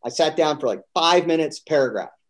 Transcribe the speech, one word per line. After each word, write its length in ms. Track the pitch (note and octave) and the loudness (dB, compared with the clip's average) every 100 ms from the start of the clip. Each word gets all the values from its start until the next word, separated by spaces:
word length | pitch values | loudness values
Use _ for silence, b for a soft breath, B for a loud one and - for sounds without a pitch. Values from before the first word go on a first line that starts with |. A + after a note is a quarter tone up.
| A#2 | -10
I 40 | |
sat 280 | - D#3+ D#3 | -2 -2 0
down 220 | D#3 D3 | -2 0
for, 80 | C3 | -4
like, 160 | F#2+ - | -4 -6
five 320 | - E3 F3+ E3 | 0 4 4 2
minutes, 340 | E3 D#3 - | 0 -2 -6
paragraph. 520 | - D#3 C3 G#2+ F2+ _ _ | -2 0 0 -2 -8 _ _